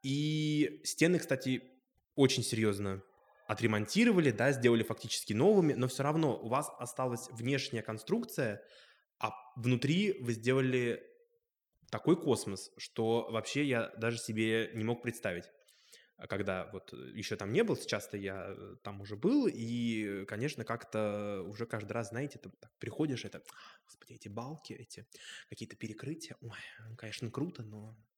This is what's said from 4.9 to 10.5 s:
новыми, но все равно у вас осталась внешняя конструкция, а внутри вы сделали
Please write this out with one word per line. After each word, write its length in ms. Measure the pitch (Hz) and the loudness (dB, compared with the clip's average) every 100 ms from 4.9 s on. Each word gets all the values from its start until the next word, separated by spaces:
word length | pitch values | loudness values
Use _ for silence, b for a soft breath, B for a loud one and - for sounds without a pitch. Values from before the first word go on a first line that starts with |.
| 110 117 - - | -4 -4 -6 -2
новыми, 400 | 107 175 208 160 | 4 6 8 6
но 120 | 127 127 | 4 0
все 140 | - | 2
равно 360 | 139 156 156 110 | 2 4 2 0
у 80 | 110 | 0
вас 220 | 131 151 - | 0 -2 -8
осталась 500 | 120 - 127 120 - | -8 -2 -2 -2 -6
внешняя 520 | 117 120 139 - 117 | -6 0 0 0 -4
конструкция, 800 | - 110 - 220 233 - 120 101 B B B B B _ | -4 -8 -2 -2 0 -2 -2 -2 B B B B B _
а 140 | 110 - - - | -4 -4 -14 -4
внутри 600 | 120 123 131 175 208 190 | 2 2 4 2 2 0
вы 120 | 120 | -2
сделали 720 | 113 117 | 0 2